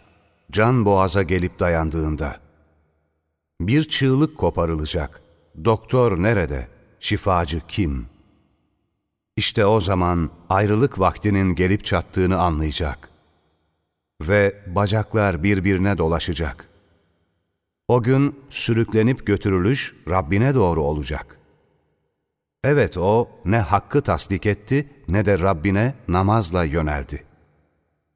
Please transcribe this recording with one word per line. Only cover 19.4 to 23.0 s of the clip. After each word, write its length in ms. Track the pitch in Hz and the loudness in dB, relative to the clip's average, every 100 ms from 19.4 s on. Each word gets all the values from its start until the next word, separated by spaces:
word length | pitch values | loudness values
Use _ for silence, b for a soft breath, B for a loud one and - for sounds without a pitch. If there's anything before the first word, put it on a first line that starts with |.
| 104 95 92 139 - - - | 0 0 0 -2 -4 -12 -4
Rabbine 440 | 92 73 98 127 | -4 0 0 2
doğru 300 | 135 92 80 | 2 2 2
olacak. 560 | 78 78 69 71 - - _ _ _ _ _ _ _ _ _ _ _ _ | -2 -2 -6 -8 -12 -20 _ _ _ _ _ _ _ _ _ _ _ _
Evet, 340 | 131 147 104 | 0 2 2
o 320 | 87 | 0